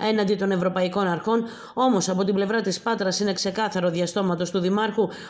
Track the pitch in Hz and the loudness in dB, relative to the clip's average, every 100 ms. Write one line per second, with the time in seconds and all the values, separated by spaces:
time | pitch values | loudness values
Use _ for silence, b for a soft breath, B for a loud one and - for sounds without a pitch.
0 | 214 220 202 202 196 190 180 180 185 185 | 0 2 2 2 2 2 0 0 0 0
1 | 190 170 - 226 226 B B - 262 208 | 0 0 2 0 0 B B 0 2 4
2 | 175 185 196 196 196 226 196 180 - 226 | 2 0 2 2 2 0 0 -4 -2 0
3 | 190 180 208 185 196 190 214 185 175 165 | 0 0 -2 0 -2 -2 -2 0 0 0
4 | 175 208 190 170 175 190 175 202 220 214 | -2 0 0 0 -2 0 0 0 0 0
5 | 185 B B | -2 B B